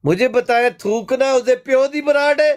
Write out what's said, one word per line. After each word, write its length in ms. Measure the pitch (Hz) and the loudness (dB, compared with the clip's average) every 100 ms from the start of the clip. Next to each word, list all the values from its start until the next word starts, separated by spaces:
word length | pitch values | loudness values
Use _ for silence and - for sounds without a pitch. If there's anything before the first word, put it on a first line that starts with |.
مجھے 240 | 143 185 254 | -2 0 0
بتائے، 420 | 247 247 240 240 | 0 0 0 0
تھوکنا 600 | - 202 226 202 254 269 | -2 -4 -4 -4 -2 0
اسے 240 | 262 240 254 | 0 0 -2
پیو 300 | 269 262 277 | 0 0 0
دی 80 | 294 | -2
براڈ 400 | 294 285 285 294 | 0 0 2 2
ہے 140 | 302 | 0